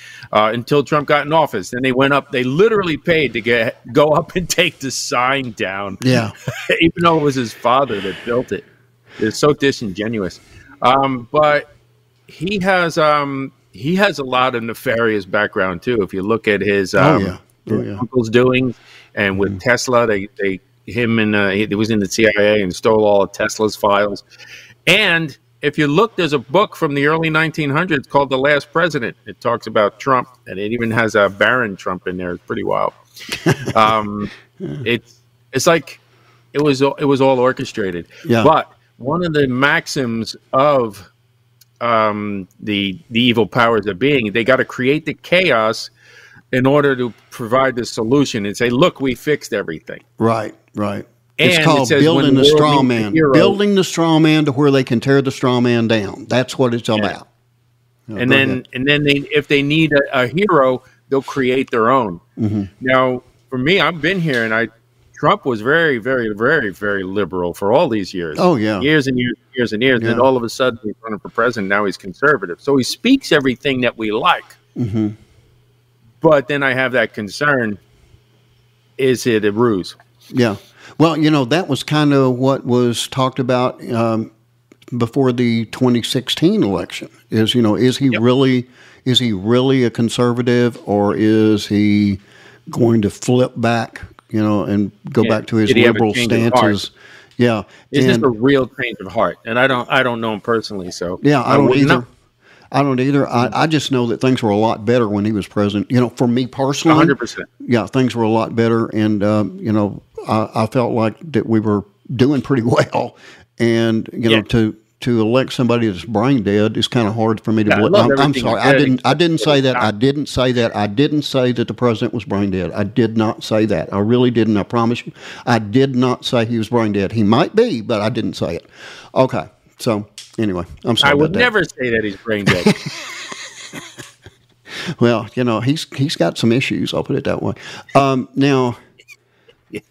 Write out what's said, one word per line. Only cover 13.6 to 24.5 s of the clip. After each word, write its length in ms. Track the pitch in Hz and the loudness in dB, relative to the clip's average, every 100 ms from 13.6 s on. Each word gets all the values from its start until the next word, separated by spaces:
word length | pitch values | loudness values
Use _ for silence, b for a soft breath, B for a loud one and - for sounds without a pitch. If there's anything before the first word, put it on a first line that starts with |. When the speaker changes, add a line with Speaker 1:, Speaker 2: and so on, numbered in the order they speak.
| _ | _
Speaker 1:
he 240 | - 135 190 | -8 -2 2
has 240 | 202 143 | 0 0
a 40 | |
lot 300 | 131 127 127 | -2 0 0
of 80 | 120 | -2
nefarious 640 | 113 107 127 113 113 107 92 | -6 -6 -4 0 0 0 -2
background 560 | 107 104 104 92 85 | -2 0 -2 -2 -2
too. 200 | 127 117 | -2 -2
If 100 | 90 | -2
you 80 | 95 | -4
look 260 | 98 113 110 | -2 -2 0
at 140 | 98 | 0
his, 320 | 101 101 90 | 0 0 0
Speaker 2:
Oh, 220 | 98 92 95 | 2 2 2
Speaker 1:
um, 100 | 95 | -2
Speaker 2:
yeah. 120 | 95 _ _ - | -8 _ _ -6
Oh, 60 | 123 | -4
Speaker 1:
his 100 | 113 | -4
Speaker 2:
yeah. 120 | 98 | -8
Speaker 1:
uncle's 300 | 120 127 110 | -4 -2 2
doings, 460 | 123 127 127 127 - B B B 110 | 2 4 2 -2 -6 B B B -4
and 220 | 98 98 | -2 0
with 120 | 98 | -2
Speaker 2:
Mm-hmm. 60 | 98 123 | -2 0
Speaker 1:
Tesla, 380 | 123 - 120 117 | 0 0 0 2
they, 200 | 101 101 - | -2 -4 -6
they, 200 | 98 92 _ _ - | -4 -6 _ _ -10
him 320 | 104 117 113 | -4 0 0
and, 160 | 107 104 | 2 2
uh, 140 | 98 | 2
he, 160 | 98 110 | 0 0
he 100 | 101 | -2
was 140 | 110 | 0
in 80 | 107 | 0
the 80 | 95 | -2
C 180 | - 110 | 2 2
I 140 | 104 | 4
A 200 | 104 107 | 2 2
and 120 | 92 - | 0 -2
stole 280 | 120 110 104 | 2 2 4
all 180 | 101 | 2
of 80 | 92 | 0
Tesla's 440 | - 107 - 107 - | -2 -6 -2 -4 0
files. 480 | 104 101 147 98 - B B | 2 2 0 -4 -14 B B